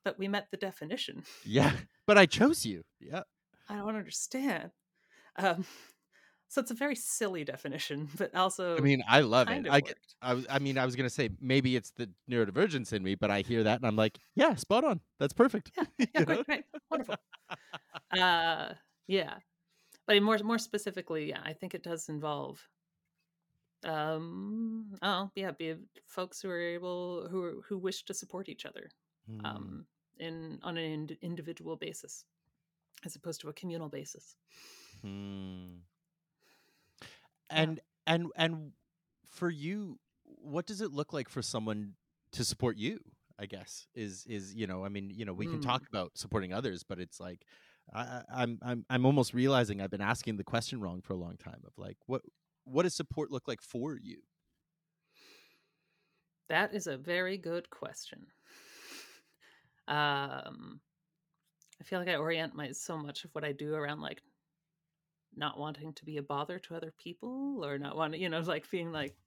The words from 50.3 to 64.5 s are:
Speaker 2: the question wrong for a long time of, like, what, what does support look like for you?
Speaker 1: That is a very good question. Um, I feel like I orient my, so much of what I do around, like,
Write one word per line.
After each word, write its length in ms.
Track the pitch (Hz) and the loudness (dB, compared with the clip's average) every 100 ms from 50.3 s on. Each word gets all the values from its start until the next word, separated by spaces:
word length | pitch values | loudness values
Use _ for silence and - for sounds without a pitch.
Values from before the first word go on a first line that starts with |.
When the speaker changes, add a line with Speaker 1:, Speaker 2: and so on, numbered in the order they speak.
| 104 | -4
Speaker 2:
the 60 | |
question 360 | 90 117 - 127 | -2 -2 -2 -6
wrong 200 | 95 90 | -6 -6
for 120 | - | -6
a 40 | 92 | -6
long 200 | 85 90 | -6 -10
time 240 | - - 95 | -14 -16 -20
of, 120 | - | -14
like, 200 | 95 95 - | -14 -14 -6
what, 160 | 131 - _ _ _ | -6 -6 _ _ _
what 200 | - 135 | -2 2
does 120 | 180 - | 2 0
support 360 | 156 - 151 | -6 -4 -4
look 160 | 131 - | -4 -6
like 140 | 117 | -8
for 360 | - 123 139 135 | -6 -6 -6 -6
you? 240 | - 85 _ _ _ _ _ _ _ _ _ _ - - _ _ _ _ _ _ _ _ _ _ _ | -12 -16 _ _ _ _ _ _ _ _ _ _ -20 -20 _ _ _ _ _ _ _ _ _ _ _
Speaker 1:
That 260 | 160 202 | 2 2
is 140 | 202 180 | -2 -4
a 100 | 135 | -6
very 400 | 143 175 185 196 | -2 0 0 -4
good 320 | 165 170 170 | -4 -6 -6
question. 600 | - - - - - - _ _ - - - - - - - _ _ - _ _ _ - | -12 -12 -12 -16 -18 -20 _ _ -20 -20 -20 -18 -18 -18 -20 _ _ -20 _ _ _ -2
Um, 920 | 147 147 143 139 135 - - - - _ _ _ _ _ _ _ _ _ - | 2 4 2 0 -6 -10 -14 -16 -18 _ _ _ _ _ _ _ _ _ -20
I 40 | |
feel 160 | - 185 | -6 -4
like 100 | 180 | 0
I 60 | 156 | 0
orient 380 | 156 165 160 147 | 2 0 -2 -4
my, 160 | 139 | -8
so 240 | 139 - 160 | -8 -8 -6
much 280 | 147 143 160 | -8 -10 -10
of 100 | 151 | -6
what 80 | 151 | -4
I 60 | |
do 220 | 139 147 151 | -4 -4 -2
around, 260 | 147 151 | -2 -4
like, 220 | 151 - _ _ _ | -8 -10 _ _ _